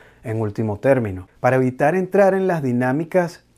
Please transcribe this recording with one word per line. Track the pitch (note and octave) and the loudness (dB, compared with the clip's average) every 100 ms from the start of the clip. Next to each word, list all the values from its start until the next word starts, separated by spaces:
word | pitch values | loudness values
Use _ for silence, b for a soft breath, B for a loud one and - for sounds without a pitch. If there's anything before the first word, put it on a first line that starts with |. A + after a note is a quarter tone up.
| B B | B B
en | A#2 A2 | -8 -4
último | G#2+ G#2 A2 G2+ | -4 -2 -4 0
término. | C3+ C3 A2 F#2 F#2 - | 2 2 0 -8 -14 -2
Para | B2 C3 | 0 2
evitar | B2+ B2+ D3 | 0 0 0
entrar | F#3 F#3 G3 G3 | 0 0 2 4
en | F#3+ F#3+ | 2 -2
las | E3+ | -2
dinámicas | C3 A#2+ B2+ C#3+ E3 F#3 E3+ - _ | -2 0 0 -2 -2 -2 -2 -8 _